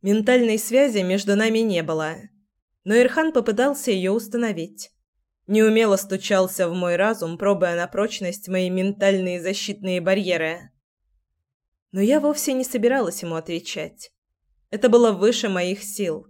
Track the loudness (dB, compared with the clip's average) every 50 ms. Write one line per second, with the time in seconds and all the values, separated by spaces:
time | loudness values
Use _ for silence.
0 | 0 2 0 2 2 2 4 4 4 2 0 -2 -2 0 2 4 4 4 2 -2
1 | 0 0 -2 -2 0 0 0 2 2 2 2 0 0 0 0 -2 -2 -2 -4 -4
2 | -4 -6 -8 -10 -16 -20 _ _ _ _ _ _ _ _ _ _ _ 2 4 4
3 | 4 4 2 0 0 2 0 0 0 0 0 2 0 0 0 -2 -2 -2 -2 0
4 | 0 0 -2 -2 -4 -4 -4 -4 -2 -2 -4 -6 -8 -10 -12 -18 -20 -20 _ _
5 | _ _ _ _ _ _ _ _ _ 0 2 4 4 6 6 4 4 4 2 0
6 | 0 -4 -8 -6 -2 0 2 2 2 0 0 -2 -2 -2 -2 -2 -2 0 0 2
7 | 2 0 0 -2 -6 -8 -6 -2 0 0 2 2 2 0 0 -2 -4 -4 -2 -2
8 | -2 -2 -4 -6 -6 -6 -8 -8 -8 -4 -2 -2 -2 0 0 0 -2 -2 -2 0
9 | 2 2 2 2 0 -2 -4 -4 -4 -6 -6 -6 -6 -8 -8 -8 -6 -4 -4 -2
10 | 0 0 0 0 0 -2 -2 -2 -2 -4 -6 -8 -14 -20 _ _ _ _ _ _
11 | _ _ _ _ _ _ _ _ _ _ _ _ _ _ _ _ _ _ -2 0
12 | 2 4 4 4 2 0 0 0 -2 -2 -2 -2 -4 -2 -4 0 0 2 2 2
13 | -2 -2 -4 -8 -8 -6 -8 -8 -6 -6 -8 -8 -8 -10 -10 -10 -10 -12 _ _
14 | -20 -20 _ _ _ _ _ _ _ _ _ _ _ _ -6 0 2 6 6 6
15 | 6 6 4 4 2 2 2 2 -2 -2 -2 -2 -2 -2 -4 -6 -10 -14 -8 -6
16 | -4 -4 -6 -8 -12